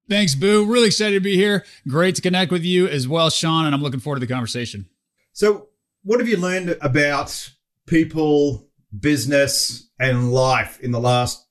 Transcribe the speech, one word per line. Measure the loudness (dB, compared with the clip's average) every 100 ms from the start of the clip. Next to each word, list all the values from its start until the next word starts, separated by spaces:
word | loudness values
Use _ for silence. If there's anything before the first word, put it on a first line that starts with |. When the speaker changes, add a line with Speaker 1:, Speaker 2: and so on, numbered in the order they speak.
| -2
Speaker 1:
Thanks, | 0 0
Boo. | 2 2 2 4
Really | 2 2
excited | 2 0
to | 0
be | 0 2
here. | 2 0 -4 -14 -4
Great | 0 0 0
to |
connect | 0 0 0
with | -2
you | 0 2 2
as | -2 -2
well, | 0 0
Sean, | 0 0 0 0
and |
I'm | 0
looking | -2 -6
forward | -6 -6
to | -4
the |
conversation. | -4 -4 -6 -8 -10 -16 _ _ _ _
Speaker 2:
So, | 0 0 0 -4 _ _ _
what | -2 0
have | 2
you | 0
learned | 0 -2 -4 -4
about | -2 0 0 -2 -6 -10 -14 _ _ _ -2
people, | 0 0 0 2 4 2 -2 _ _ -18 -4
business, | 0 0 2 2 2 0 -4 -6 _ -4
and | -2 0 2
life | 2 2 0 -2 -8
in | -6
the | -2
last | 2 2 0 -6 _